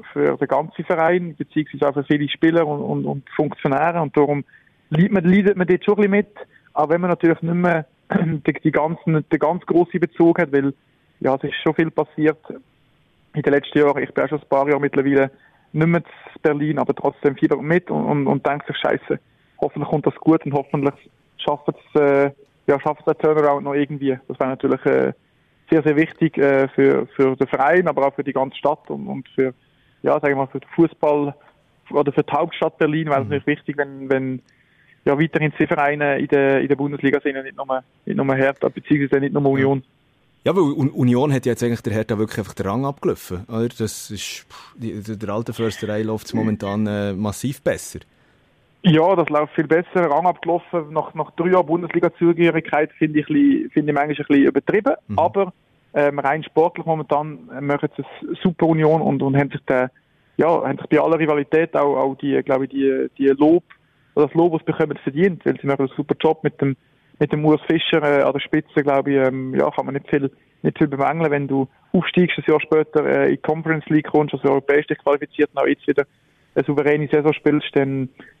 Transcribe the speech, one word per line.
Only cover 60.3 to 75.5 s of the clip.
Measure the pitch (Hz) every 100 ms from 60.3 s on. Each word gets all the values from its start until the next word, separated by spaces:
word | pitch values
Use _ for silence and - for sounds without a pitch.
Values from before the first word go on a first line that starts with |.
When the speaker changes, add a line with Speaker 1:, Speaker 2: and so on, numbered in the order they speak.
| -
Speaker 1:
ja, | 151
haben | 165 131 135
sich | -
bei | 151
aller | 151 160
Rivalität | 156 147 139 160 165
auch, | 147 143 135
auch | 135
die, | 135 139 135
glaube | 131 131 135
ich, |
die, | 139 135 131 131 -
die | 139
Lob, | 139 151 170 - - _ _ _
oder | - 147
das |
Lob, | 160 170
das | 160
sie | -
bekommen, | 160 156 139
verdient, | 139 143 190 160
weil | 139 131
sie | 139
machen | 139
einen | 135 -
super | 143 147
Job | 160 156
mit | 151 -
dem, | 139 135 _ _ _ -
mit | 147
dem | 151
Urs | 151 151 -
Fischer, | 165 - 160
äh, | 147 143
an | 135
der | 135
Spitze, | - 156 - 156
glaube | 143 139 139
ich, | 139
ähm, | 131 131 131
ja, | 135 147
kann | - 131
man |
nicht | 139 -
viel, | 147 139 - _ _
nicht | - -
viel | 151
bemängeln, | 135 135 160 160
wenn | 143 139
du | 135 131 _ _
aufsteigst, | 180 - 175 175 -
ein | 151
Jahr | 151
später, | - 156 151 151
äh, | 139 139 139
in | 139
die |
Conference | - 156 160 160 -
League | 151 -
kommst, | 151 151
also | 139 139
europäisch | 139 - 143 -
dich | 151
qualifiziert, | - 143 147 - 147